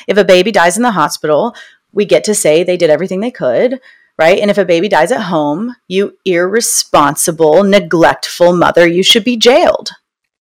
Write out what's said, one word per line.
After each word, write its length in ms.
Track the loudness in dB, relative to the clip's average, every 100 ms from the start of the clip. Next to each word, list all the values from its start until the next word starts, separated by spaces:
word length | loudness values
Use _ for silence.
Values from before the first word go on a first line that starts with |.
| -4
if 100 | 0
a 80 |
baby 280 | 4 4 2
dies 240 | 2 0 0
in 60 |
the 100 | -2
hospital, 640 | 0 -2 -4 -2 -2 -2 -6 -20 _ _
we 120 | -6
get 200 | 0 0
to 100 | 0
say 280 | -2 0 0
they 140 | 0 0
did 140 | 0
everything 300 | 0 -2 -6
they 100 | -8
could, 500 | -6 -2 0 -2 -4 -14 _ _ -2
right? 200 | 0 2
And 120 | 0
if 80 | -2
a 60 | 0
baby 200 | 0 0
dies 220 | 0 0
at 120 | -2
home, 520 | -4 -2 -2 -4 -8 -12 -8
you 280 | -4 -4 -6 -4
irresponsible, 1400 | -2 0 -2 -2 -4 -2 0 0 0 -4 0 2 4
neglectful 920 | 4 2 0 2 2 0 -6 0 2
mother, 320 | 2 2 2 2
you 160 | 2
should 220 | 0 -2
be 120 | -2 0
jailed. 520 | 2 2 2 0 -6 -18 _ _ _ _